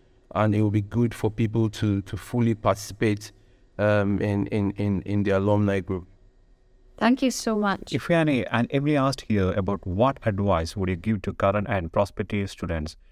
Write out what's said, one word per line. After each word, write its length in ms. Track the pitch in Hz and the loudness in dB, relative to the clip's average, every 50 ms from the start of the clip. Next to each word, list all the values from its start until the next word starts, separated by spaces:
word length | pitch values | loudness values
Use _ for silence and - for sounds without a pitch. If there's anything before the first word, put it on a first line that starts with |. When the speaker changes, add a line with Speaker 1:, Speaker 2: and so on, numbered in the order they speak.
| _ _ _ _ _ - - | _ _ _ _ _ -6 -2
Speaker 1:
And 200 | 98 107 110 101 | 0 2 2 4
it 60 | 107 | 4
will 100 | 107 104 | 2 2
be 120 | 101 107 | 2 0
good 320 | 101 101 - 117 123 117 - | -2 0 0 0 0 0 -2
for 160 | - - 107 | -2 -4 -2
people 400 | 104 - 117 104 110 117 110 107 | -2 0 -2 0 0 0 0 0
to, 320 | - - 110 107 98 98 | 0 -2 0 0 0 0
to 140 | 98 - - | -2 -6 -10
fully 380 | 92 - - - 120 117 117 113 | -12 -8 -4 -2 0 2 2 0
participate, 760 | - - 107 98 - - - 101 - 120 107 104 101 - - - - _ _ _ _ _ _ - - | 0 2 0 0 0 -2 -10 -6 -2 0 0 0 -2 -6 -14 -20 -20 _ _ _ _ _ _ -2 0
um, 420 | 104 107 104 104 101 101 101 95 | 2 4 4 4 2 2 0 0
in, 280 | 98 107 101 101 101 - | 0 0 0 0 0 0
in, 240 | 110 107 101 98 | 0 0 0 0
in, 300 | 101 - 104 104 98 87 | 0 -2 0 0 0 -2
in 200 | - - 101 104 | -2 -2 -2 0
the 80 | 98 98 | 2 2
alumni 500 | 98 98 98 104 104 104 104 101 98 98 | 2 2 4 4 4 4 4 2 0 0
group. 260 | 87 - 95 90 87 - - - - - _ _ _ _ _ _ _ _ _ _ _ - - - | -2 -4 -6 -6 -8 -12 -20 -20 -20 -20 _ _ _ _ _ _ _ _ _ _ _ -16 -6 0
Speaker 2:
Thank 240 | 214 233 254 - | 2 2 2 2
you 80 | 269 247 | 0 -2
so 280 | - - - 233 220 208 | -2 -2 -4 -2 -2 0
much. 340 | 208 196 190 - - - | 0 -2 -2 -4 -6 -6
Speaker 3:
Ifeanyi 540 | - 139 - - 170 165 156 151 139 120 92 - | -6 -4 0 2 2 2 4 2 2 0 0 0
and 140 | - 113 120 - | 0 0 0 0
Emily 240 | - 139 143 147 151 | 0 -2 0 2 2
asked 280 | 139 131 139 135 - | 2 2 0 -2 -4
here 300 | - - 107 101 92 92 90 | -4 0 0 2 2 2 0
about 320 | 101 92 101 101 - - | 0 -2 -2 -4 -4 -4
what 320 | 95 87 101 123 135 135 - - | -4 0 2 2 2 0 0 -2
advice 500 | 117 98 95 101 101 92 80 82 - - | -2 0 0 2 2 2 2 0 -2 -4
would 140 | 104 92 92 | -4 -2 -2
you 60 | 95 | -2
give 260 | 82 - 107 110 95 | -2 0 -2 -2 -2
to 100 | - 101 | -2 -6
current 340 | 87 - 101 98 98 104 98 - | -4 0 2 2 2 2 0 -2
and 200 | 101 95 82 82 | -2 -2 -2 -2
prospective 600 | - 104 101 - - - 101 - 110 101 98 95 | 0 0 0 0 -2 -8 -6 -4 -4 -4 -4 -4
students, 440 | - - - 87 85 80 76 78 - - - - | -6 -8 -6 -4 -4 -4 -4 -6 -10 -14 -20 -20